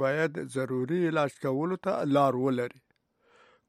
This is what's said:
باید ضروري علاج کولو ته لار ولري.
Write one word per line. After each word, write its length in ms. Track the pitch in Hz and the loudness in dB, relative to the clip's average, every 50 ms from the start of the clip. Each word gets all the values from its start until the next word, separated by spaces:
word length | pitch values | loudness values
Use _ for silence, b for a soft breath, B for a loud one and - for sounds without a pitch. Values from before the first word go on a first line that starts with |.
باید 400 | 135 135 143 156 160 156 143 165 147 131 123 | 0 0 0 0 0 -2 -2 -6 -10 -6 -4
ضروري 440 | 135 131 131 131 127 127 127 170 180 175 160 | -4 -4 -2 -2 -2 -2 -2 0 0 0 0
علاج 260 | 160 156 147 135 - - - | 2 0 0 0 -2 -4 -4
کولو 320 | 135 131 139 160 180 185 - - | -2 -2 -2 -2 -2 -4 -4 -4
ته 80 | 190 196 - - 147 139 | -4 -2 -2 0 2 4
لار 260 | 143 143 135 127 123 131 | 4 4 4 4 2 0
ولري. 340 | 135 127 123 120 123 - - _ _ _ _ _ _ b b b b b b b b b b b | 0 0 0 -2 -6 -8 -14 _ _ _ _ _ _ b b b b b b b b b b b